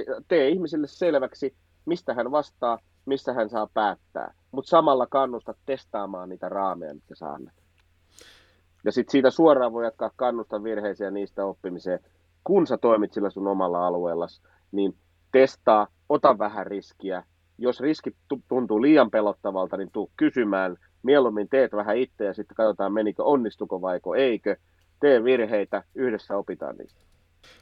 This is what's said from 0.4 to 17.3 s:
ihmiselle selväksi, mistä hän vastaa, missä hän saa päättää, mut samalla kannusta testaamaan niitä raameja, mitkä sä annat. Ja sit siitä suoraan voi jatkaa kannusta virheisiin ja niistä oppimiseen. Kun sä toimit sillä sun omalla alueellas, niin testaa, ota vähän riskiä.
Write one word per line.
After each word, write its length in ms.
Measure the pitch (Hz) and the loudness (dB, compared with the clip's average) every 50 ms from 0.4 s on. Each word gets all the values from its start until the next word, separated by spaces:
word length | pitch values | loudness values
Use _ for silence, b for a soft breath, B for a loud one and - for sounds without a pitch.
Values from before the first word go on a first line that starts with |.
| 135 135 | 2 2
ihmiselle 380 | 170 190 180 151 156 156 147 139 | 2 0 -2 -4 -4 -6 -6 -6
selväksi, 680 | - - 185 175 156 139 131 123 - - - 135 - _ _ _ _ _ _ | -6 -4 -2 0 2 0 0 -2 -4 -6 -8 -8 -8 _ _ _ _ _ _
mistä 280 | - 165 170 - - 120 | -6 -6 -4 -4 -4 -4
hän 180 | 123 117 123 | -4 -4 -2
vastaa, 480 | 139 151 143 - _ _ - 120 117 113 - _ _ _ _ - | -2 -2 -2 -4 _ _ -2 -2 -2 -4 -6 _ _ _ _ -4
missä 260 | 139 135 - - 123 | -4 -4 -4 -4 -4
hän 160 | 127 113 107 | -2 -2 -2
saa 180 | 113 113 107 101 - | -2 -4 -6 -4 -2
päättää, 600 | 113 107 104 - - _ _ - - 58 - - _ _ _ | -2 0 0 -2 -4 _ _ -10 -10 -10 -10 -12 _ _ _
mut 160 | - 127 - - | -10 -10 -2 2
samalla 400 | - 165 160 156 139 131 123 - | 4 4 6 6 4 2 2 0
kannusta 460 | - 139 135 127 123 113 - - 110 - _ | 0 0 0 0 -2 -6 -10 -12 -14 -12 _
testaamaan 640 | - 135 131 - _ - 110 101 98 98 90 90 92 | -8 -8 -8 -8 _ -8 -8 -8 -8 -10 -12 -12 -14
niitä 200 | 90 87 - 92 | -12 -12 -10 -8
raameja, 440 | 95 98 98 95 90 85 85 76 71 | -4 -4 -2 -2 -4 -6 -8 -12 -14
mitkä 220 | 73 - - - | -16 -20 -20 -20
sä 140 | - - 76 | -14 -12 -12
annat. 240 | 71 - 64 - _ _ _ _ _ _ _ _ _ _ b b b b b b b b b b b b b _ _ _ - | -12 -12 -14 -18 _ _ _ _ _ _ _ _ _ _ b b b b b b b b b b b b b _ _ _ -6
Ja 80 | 107 | -4
sit 180 | 101 127 117 - | -2 -2 -2 0
siitä 200 | - 139 131 131 | 2 4 4 4
suoraan 440 | - - 165 160 147 131 127 120 113 | 4 6 6 6 6 6 4 0 -2
voi 100 | 117 117 | -2 -4
jatkaa 260 | 117 - - 117 110 - | -4 -4 -6 -6 -8 -4
kannusta 480 | - 131 123 120 113 110 - 117 107 104 | -2 -2 -2 -2 -4 -6 -8 -8 -8 -6
virheisiin 420 | 110 110 104 104 104 95 - 104 | -6 -6 -4 -4 -6 -6 -6 -6
ja 60 | 95 | -6
niistä 340 | 98 101 101 95 _ - 98 | -6 -6 -8 -8 _ -6 -6
oppimiseen. 540 | 98 90 - - 95 90 87 - 92 90 87 - _ _ _ _ _ _ _ - | -6 -6 -8 -10 -10 -10 -8 -6 -6 -6 -6 -6 _ _ _ _ _ _ _ -4
Kun 240 | - 180 202 165 - | 0 2 2 2 2
sä 100 | 123 110 | 0 0
toimit 360 | - 120 113 104 104 98 - | 2 4 4 4 2 0 -2
sillä 160 | 110 101 98 | -4 -4 -4
sun 180 | - 98 98 98 | -4 -4 -4 -2
omalla 400 | 98 95 92 90 87 87 87 87 | 0 0 0 0 0 0 0 0
alueellas, 540 | 87 87 90 87 85 85 85 82 - _ _ _ _ _ _ _ | -2 -2 -2 -4 -4 -4 -4 -6 -8 _ _ _ _ _ _ _
niin 240 | - 98 98 98 - _ _ _ _ _ _ _ | -4 -2 -2 -2 -4 _ _ _ _ _ _ _
testaa, 560 | - 127 135 135 - - _ - 113 107 104 - _ _ _ - | 4 6 6 4 2 0 _ 4 4 4 4 0 _ _ _ -2
ota 280 | 147 147 - 147 127 101 | 0 2 4 2 2 2
vähän 300 | 107 104 107 107 92 92 | -2 -4 -4 -6 -8 -8
riskiä. 560 | 101 98 95 - _ _ - 95 92 90 90 _ | -8 -10 -10 -12 _ _ -8 -8 -8 -8 -10 _